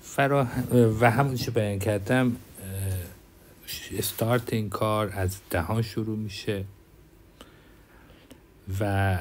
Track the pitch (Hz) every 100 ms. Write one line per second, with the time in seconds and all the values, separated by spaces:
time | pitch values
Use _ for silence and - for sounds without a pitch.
0 | - - 135 139 123 127 123 123 117 110
1 | 117 113 143 127 - 117 104 98 104 104
2 | 98 127 127 110 - - 95 98 95 95
3 | 90 - - - - - - - - 95
4 | 101 - 113 123 123 113 104 98 107 107
5 | 107 98 92 95 - 90 80 110 113 -
6 | 110 107 107 98 - 101 98 - - -
7 | - - - - - - - - - -
8 | - - - - - - - 95 101 98
9 | 98 90